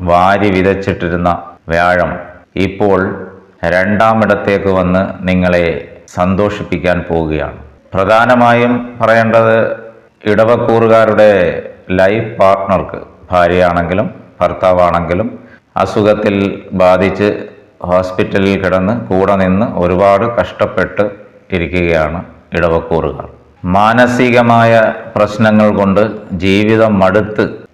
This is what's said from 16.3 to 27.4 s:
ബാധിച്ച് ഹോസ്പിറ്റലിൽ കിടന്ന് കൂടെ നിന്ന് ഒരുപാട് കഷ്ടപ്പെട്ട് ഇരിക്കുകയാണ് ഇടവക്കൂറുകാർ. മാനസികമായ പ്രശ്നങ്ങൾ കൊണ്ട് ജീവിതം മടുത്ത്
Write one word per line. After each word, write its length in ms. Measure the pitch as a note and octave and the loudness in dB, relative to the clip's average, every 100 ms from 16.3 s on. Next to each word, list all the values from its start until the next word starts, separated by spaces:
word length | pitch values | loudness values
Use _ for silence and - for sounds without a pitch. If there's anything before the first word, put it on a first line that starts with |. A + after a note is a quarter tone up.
| G2+ G2 - - | 0 -2 -4 -6
ബാധിച്ച് 720 | F#2+ F2+ F#2 G2 - G#2 - - - - - | 0 2 2 0 0 -2 -2 -8 -18 -20 -14
ഹോസ്പിറ്റലിൽ 800 | F2 F2+ F#2 - G#2+ G2+ G2 G2 | -2 -2 -2 -4 -2 0 0 0
കിടന്ന് 300 | F#2+ F#2 F#2+ A#2+ - | 0 -2 -2 -4 -2
കൂടെ 300 | F#2 F#2+ G2 | 0 2 2
നിന്ന് 300 | F#2 F#2+ A#2+ | 2 0 -2
ഒരുപാട് 600 | F#2 F2 F2+ G2 G2 F#2+ G2 | -2 -2 2 2 2 0 -2
കഷ്ടപ്പെട്ട് 640 | F2+ - G#2 - F2+ - G#2 - - - - | -4 -4 -4 -2 -4 -4 -6 -8 -20 -20 -8
ഇരിക്കുകയാണ് 720 | F#2 E2 F2 E2+ E2 D2+ E2 - - _ | -6 -4 -2 0 0 -2 -4 -12 -18 _
ഇടവക്കൂറുകാർ. 720 | - E2+ E2 - E2 D2+ C#2+ - - _ _ F2+ | -4 -2 -2 -2 -2 -4 -8 -14 -20 _ _ -2
മാനസികമായ 1300 | F#2+ G#2+ A#2 B2 - B2+ A#2+ A#2+ A#2 A#2 A2+ A2 - - - | 0 2 2 2 2 2 2 2 2 4 4 2 -2 -6 -2
പ്രശ്നങ്ങൾ 540 | G#2 - A2 G#2+ G#2+ | -2 0 2 4 2
കൊണ്ട് 320 | G2+ G2 F#2+ G#2+ G#2 - | 2 0 2 0 -4 -10
ജീവിതം 680 | F2+ F#2+ G2 G#2+ A2 A2 G2+ | -4 0 2 2 2 2 2
മടുത്ത് 460 | F#2 G2+ G#2 - | 2 2 0 -2